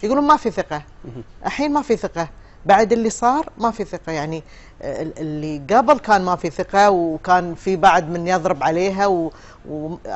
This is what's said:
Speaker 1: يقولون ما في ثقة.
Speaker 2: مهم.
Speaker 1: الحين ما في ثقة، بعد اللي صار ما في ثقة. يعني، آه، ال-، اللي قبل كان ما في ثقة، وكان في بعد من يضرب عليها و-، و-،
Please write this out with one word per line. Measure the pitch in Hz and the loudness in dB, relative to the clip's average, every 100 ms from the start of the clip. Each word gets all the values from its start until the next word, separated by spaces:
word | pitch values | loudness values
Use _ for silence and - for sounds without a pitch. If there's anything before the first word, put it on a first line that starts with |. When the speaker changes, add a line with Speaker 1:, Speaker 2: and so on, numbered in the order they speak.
Speaker 1:
يقولون | 214 269 | -2 0
ما | 294 302 | 4 2
في | 226 | 2
ثقة. | 185 170 151 - - - | -4 -6 -8 -10 -16 -16
Speaker 2:
مهم. | 120 - - - | -16 -16 -10 -8
Speaker 1:
الحين | - 294 | -4 0
ما | 285 | 0
في | 254 226 | 0 -2
ثقة، | 202 170 165 - - - 156 | -2 -6 -8 -10 -20 -10 2
بعد | 196 220 | 4 4
اللي | 233 226 | 2 0
صار | - 240 277 - - | 0 0 0 -2 -4
ما | 233 | -4
في | 220 190 | -4 -8
ثقة. | 165 - | -8 -8
يعني، | 156 156 160 - - - - | -6 -4 -6 -10 -20 -20 -14
آه، | 143 120 | -10 -8
ال-، | 160 156 | -8 -8
اللي | 156 151 156 147 135 226 | -8 -6 -6 -8 0 2
قبل | 247 277 | 4 2
كان | - 202 | 4 2
ما | 185 175 | 2 -2
في | 170 | -4
ثقة، | - 175 196 208 | -6 -2 4 4
وكان | 185 170 156 - 180 175 160 | 4 0 -4 2 2 2 -4
في | 190 185 | -2 4
بعد | 190 170 156 | 4 4 2
من | 170 170 | -4 0
يضرب | 185 165 139 | 0 0 0
عليها | 139 165 190 196 202 | 0 0 0 0 2
و-، | 180 165 - - - - | 2 -2 -8 -18 -20 -14
و-، | 151 156 165 - | -10 -10 -12 -8